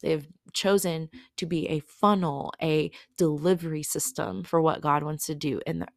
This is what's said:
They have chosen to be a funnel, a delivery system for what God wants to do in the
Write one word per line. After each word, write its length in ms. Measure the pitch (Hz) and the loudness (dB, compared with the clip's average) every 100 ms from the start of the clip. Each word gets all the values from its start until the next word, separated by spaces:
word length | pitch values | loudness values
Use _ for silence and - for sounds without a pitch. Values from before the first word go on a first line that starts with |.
They 100 | - | -2
have 160 | 156 147 _ - | -2 -4 _ -10
chosen 560 | - 196 196 185 160 160 - - - | -2 2 2 2 -4 -8 -14 -16 -10
to 80 | 170 | -4
be 220 | 170 - | -2 0
a 140 | 156 | -4
funnel, 720 | - - 208 202 170 139 147 - | -6 2 4 4 2 -2 -6 -4
a 300 | 160 156 147 - - - | 2 2 0 -6 -14 0
delivery 680 | 170 151 165 180 165 156 | 2 2 2 2 0 -6
system 600 | 151 - - - - 190 | -4 -4 -4 -4 -6 -6
for 160 | 175 165 | 0 2
what 220 | 160 - | 4 2
God 220 | 151 147 | 0 0
wants 240 | 151 151 - | 0 -4 -6
to 80 | 147 | -4
do 260 | 147 123 - | -2 -2 -4
in 120 | 165 | -6
the 80 | - | -6